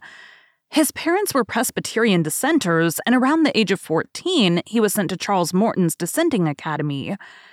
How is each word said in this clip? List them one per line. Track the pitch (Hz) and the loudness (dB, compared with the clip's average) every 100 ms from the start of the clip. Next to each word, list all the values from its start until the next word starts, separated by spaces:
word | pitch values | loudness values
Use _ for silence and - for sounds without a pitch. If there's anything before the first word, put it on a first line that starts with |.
| - - - - _ _ _ | -12 -20 -20 -20 _ _ _
His | - 302 | 0 0
parents | - 311 370 403 | -2 -2 0 0
were | 269 226 | -2 -2
Presbyterian | - 247 - - 220 233 180 | -2 -2 -4 -6 0 2 2
dissenters, | 156 - 262 330 180 165 170 - - | 0 -2 0 2 2 2 2 0 0
and | 254 | 2
around | 262 320 | 2 2
the | 302 - | 2 2
age | 196 | 0
of | 190 | -2
fourteen, | - 160 - - 349 359 202 170 - | -2 -4 -4 -6 -2 2 4 2 0
he | 226 | 0
was | 214 | 2
sent | 214 165 | 0 -2
to | 180 | -4
Charles | - 196 170 | -2 0 0
Morton's | 185 226 202 170 - | 2 0 2 0 -2
Dissenting | 170 - 339 220 160 | -4 0 0 2 0
Academy | 143 160 151 151 139 104 196 - - - | -2 -6 -4 -4 -4 -6 -10 -12 -20 -20